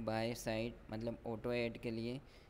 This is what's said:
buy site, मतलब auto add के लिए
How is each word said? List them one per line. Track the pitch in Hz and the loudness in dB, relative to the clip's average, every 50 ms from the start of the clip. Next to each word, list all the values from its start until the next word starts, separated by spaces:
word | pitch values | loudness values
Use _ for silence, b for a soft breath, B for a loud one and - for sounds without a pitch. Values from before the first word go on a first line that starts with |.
| 113 | 2
buy | 110 110 110 113 117 120 | 2 2 4 4 2 2
site, | - - 117 110 110 117 120 117 - - - | 0 0 0 2 2 2 0 -2 -6 -8 -6
मतलब | 110 113 117 117 113 - - | -4 -2 -2 -2 -2 -2 -2
auto | 120 117 110 120 123 120 | -2 -2 0 0 2 4
add | 120 117 117 113 113 | 4 4 2 0 0
के | - 123 | -2 0
लिए | 113 113 113 120 123 139 - B B B B B | 0 0 0 0 -2 -2 -6 B B B B B